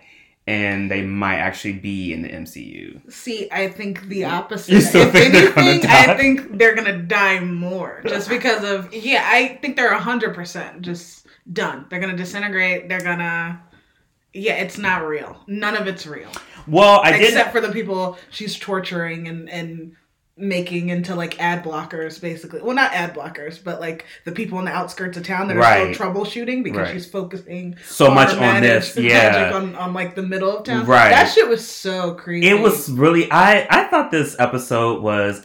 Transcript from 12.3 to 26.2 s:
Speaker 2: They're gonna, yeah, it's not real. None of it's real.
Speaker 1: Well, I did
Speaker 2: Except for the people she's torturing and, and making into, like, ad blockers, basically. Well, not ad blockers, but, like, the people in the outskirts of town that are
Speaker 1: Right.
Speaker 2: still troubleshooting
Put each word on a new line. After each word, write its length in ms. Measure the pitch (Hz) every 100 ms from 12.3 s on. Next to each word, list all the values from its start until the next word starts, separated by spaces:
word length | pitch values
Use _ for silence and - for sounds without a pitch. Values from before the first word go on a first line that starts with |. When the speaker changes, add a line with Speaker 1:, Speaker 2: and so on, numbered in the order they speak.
| 202 202 190 185 180 170
Speaker 2:
They're 100 | 185
gonna, 640 | 175 175 170 170 170 175 _ _ _ _ _ _ _
yeah, 220 | 190 202 165
it's 220 | 185 208
not 300 | 196 180 156
real. 340 | 151 - - -
None 300 | 202 208 208
of 100 | 190
it's 180 | 175 160
real. 240 | 151 - - - - -
Speaker 1:
Well, 320 | 160 202 202 160
I 80 |
did 160 | 165 202
Speaker 2:
Except 240 | 254 226
for 80 | 233
the 100 | 214
people 460 | 220 190 185 180 - -
she's 300 | - 208 -
torturing 680 | - 185 180 175 170 165 165
and, 200 | 165 160
and 460 | 170 165 165 165 _ _ _ _ -
making 540 | 196 180 180 175 175
into, 240 | 175 180
like, 260 | 175 165 -
ad 240 | 170 175
blockers, 560 | 160 156 165 165 160 156
basically. 400 | 175 160 170 160
Well, 140 | 214 262
not 160 | 254
ad 220 | 180 170
blockers, 500 | 151 151 151 147 170
but, 160 | 180 170
like, 260 | 165 165 - - 170
the 60 |
people 260 | 170 226 185
in 80 | 180
the 60 |
outskirts 440 | 160 - - 180 175
of 80 |
town 240 | 175 185 202
that 100 | 226
are 20 |
Speaker 1:
Right. 340 | 233 202 92
Speaker 2:
still 140 | - 185
troubleshooting 520 | 190